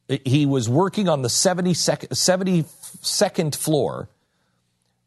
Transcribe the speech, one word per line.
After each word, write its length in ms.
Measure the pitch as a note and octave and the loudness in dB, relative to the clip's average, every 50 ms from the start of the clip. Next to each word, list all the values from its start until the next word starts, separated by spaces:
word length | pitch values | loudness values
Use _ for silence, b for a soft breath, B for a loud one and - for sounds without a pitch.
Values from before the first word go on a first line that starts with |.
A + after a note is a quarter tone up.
| _ - C3 C#3+ - | _ -6 -6 -4 0
he 200 | B2 A#2+ D3+ C#3+ | 2 2 2 4
was 220 | C#3 C#3 C3 A2 | 2 2 0 0
working 400 | A2 B2 D#3 F#3+ F#3+ - G#3+ G#3 | 0 2 2 2 2 0 0 0
on 140 | F3 D#3 C#3 | 0 0 0
the 80 | C3 A2+ | 0 0
seventy-second, 840 | - - - F#3+ F3+ E3+ F3+ F#3 E3 - - D#3+ D3+ - - - - | 0 2 2 2 2 0 0 0 0 0 0 0 -2 -2 -4 -6 -4
seventy-second 1400 | - - - F3+ F#3 G3 F#3 F#3 E3 D3 - - - - - - - - - - - G3+ F#3 - - E3 D3+ - | -2 2 2 2 2 2 2 2 0 0 -2 -8 -20 -20 -20 -14 -10 -6 -4 0 0 0 0 0 -2 -2 -2 -2
floor 540 | - - D#3 D#3 C#3+ A2 D2+ B1 B1+ - - _ _ _ _ _ _ _ _ _ _ _ _ _ _ _ _ _ _ _ | -4 -2 0 0 2 0 0 -4 -6 -10 -12 _ _ _ _ _ _ _ _ _ _ _ _ _ _ _ _ _ _ _